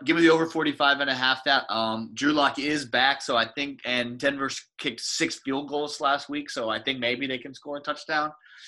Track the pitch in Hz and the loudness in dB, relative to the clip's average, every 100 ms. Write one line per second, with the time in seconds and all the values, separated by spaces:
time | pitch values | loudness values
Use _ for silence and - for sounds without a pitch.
0 | 139 165 165 160 160 160 156 135 143 139 | 0 6 8 8 4 0 0 2 4 4
1 | 139 127 127 131 - 135 - 110 113 113 | 2 0 2 2 2 2 2 -2 0 -2
2 | 113 - 143 151 139 135 139 151 123 123 | -6 -2 2 4 2 0 -2 -2 0 2
3 | 131 139 - 120 113 - 143 135 120 123 | 2 2 0 0 0 -2 -8 -6 -4 -2
4 | 120 123 139 139 135 - - - 147 113 | -4 -2 -2 0 -4 -6 -14 -8 -8 -6
5 | - - 160 - - 135 147 147 147 - | -6 -2 -4 -4 -4 -4 -4 -4 -4 -2
6 | 143 143 - 147 143 - 110 107 135 131 | 0 0 -2 -8 -6 -6 -4 -2 -4 -2
7 | 120 123 135 127 139 131 147 143 143 147 | -2 -2 -4 -6 -8 -16 -12 -8 -8 -8
8 | - 156 151 - _ - | -4 -2 -2 -6 _ -20